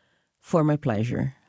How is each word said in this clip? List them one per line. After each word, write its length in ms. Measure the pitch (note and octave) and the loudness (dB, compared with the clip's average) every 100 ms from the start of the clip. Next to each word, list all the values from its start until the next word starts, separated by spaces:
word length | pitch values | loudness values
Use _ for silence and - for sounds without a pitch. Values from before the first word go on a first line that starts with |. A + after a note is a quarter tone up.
| _ _ _ _ | _ _ _ _
for 240 | - F3 | -2 0
my 120 | D3+ D3 | 2 0
pleasure. 580 | C3+ G#2+ A#2 - C3+ - | 0 -2 -2 -2 -4 -6